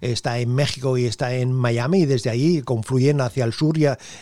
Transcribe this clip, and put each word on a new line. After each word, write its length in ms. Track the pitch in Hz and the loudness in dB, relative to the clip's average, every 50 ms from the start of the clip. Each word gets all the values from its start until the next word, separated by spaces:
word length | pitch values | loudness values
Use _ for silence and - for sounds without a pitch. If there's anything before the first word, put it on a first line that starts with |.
está 360 | - 123 120 - - - 120 120 | -6 -4 -4 -4 -4 -4 -2 -2
en 160 | 120 120 123 | -2 0 0
México 440 | 135 147 131 - 135 131 135 127 123 | 0 0 0 -2 -4 -2 -2 0 0
y 80 | 123 | 0
está 280 | 120 113 - 135 123 123 | -2 -2 -4 -4 -4 -2
en 180 | 127 127 127 127 | -2 -2 -2 0
Miami 460 | 131 123 120 117 117 120 139 180 196 | 0 0 0 0 0 0 2 2 2
y 60 | 170 | 4
desde 240 | 139 139 123 - 127 | 4 2 0 0 0
ahí 320 | 127 123 135 165 180 156 | 0 2 2 2 2 2
confluyen 600 | 123 131 127 113 110 - 131 131 127 143 147 143 | 0 -2 -2 -2 -2 0 0 2 4 4 4 2
hacia 240 | 131 120 - 135 120 | 0 -2 -2 -2 -2
el 80 | 117 117 | -2 0
sur 240 | - 156 151 156 160 | 0 0 0 2 2
y 100 | 151 143 | 2 2
a-, 100 | 131 - - - - - | 0 -2 -6 -14 -20 -20